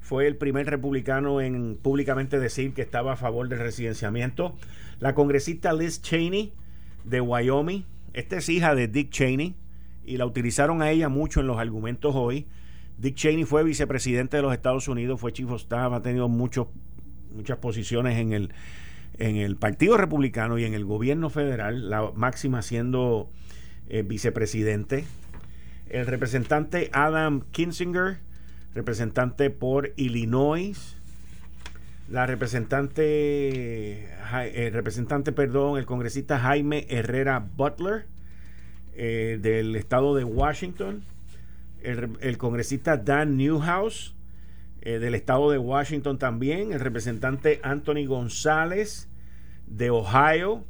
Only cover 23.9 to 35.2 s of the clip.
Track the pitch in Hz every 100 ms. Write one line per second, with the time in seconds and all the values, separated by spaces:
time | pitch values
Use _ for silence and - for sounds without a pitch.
23.9 | 110 98 107 117 110 107 110 107 104 104
24.9 | 135 160 - - - - - - - -
25.9 | 123 123 123 123 131 113 151 151 175 160
26.9 | 135 151 160 156 143 - - 170 165 180
27.9 | 175 185 190 - - - - - 113 117
28.9 | 110 117 120 123 123 139 135 127 139 135
29.9 | - 131 117 113 123 143 165 196 196 -
30.9 | - - - - - - - - - -
31.9 | - - 127 127 123 120 120 110 135 139
32.9 | 156 151 151 147 143 139 131 120 113 104
33.9 | 104 104 80 104 123 120 120 117 113 107
34.9 | 104 117 143